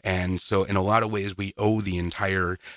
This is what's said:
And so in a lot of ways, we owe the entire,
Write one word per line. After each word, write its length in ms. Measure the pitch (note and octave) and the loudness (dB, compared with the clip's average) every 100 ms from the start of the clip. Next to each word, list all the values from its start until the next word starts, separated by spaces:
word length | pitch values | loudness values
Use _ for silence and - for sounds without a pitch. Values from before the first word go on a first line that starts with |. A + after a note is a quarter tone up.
| F#2+ | -4
And 340 | F#2 F2+ F2+ | -2 0 -2
so 240 | - G2+ | 0 0
in 140 | F#2+ G2+ | 2 2
a 40 | |
lot 220 | G2 A2+ | 4 2
of 80 | A2 | 2
ways, 240 | G#2+ G2 F#2+ | -2 -4 -4
we 180 | G2 - | -6 0
owe 240 | G#2+ A2 | 2 2
the 160 | G2 F2 | 0 -2
entire, 600 | F2 - G2 F#2+ F2+ F2+ - | -2 -2 0 0 0 -4 -10